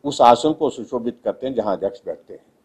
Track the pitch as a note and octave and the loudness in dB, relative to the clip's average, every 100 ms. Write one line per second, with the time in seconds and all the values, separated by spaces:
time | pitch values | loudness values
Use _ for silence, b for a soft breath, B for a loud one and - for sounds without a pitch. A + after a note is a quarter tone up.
0 | C#3+ C#3 A#2+ A#2+ D#3 D#3 D3 - A2 B2 | -8 4 6 6 2 -2 -4 -4 -10 -6
1 | A2+ - G#2+ G2 C3+ A#2+ G#2 F2 G2 - | -6 -6 -8 -6 -6 -4 -4 -4 -6 -8
2 | F#2 D#2+ _ G2 _ _ | -14 -14 _ -20 _ _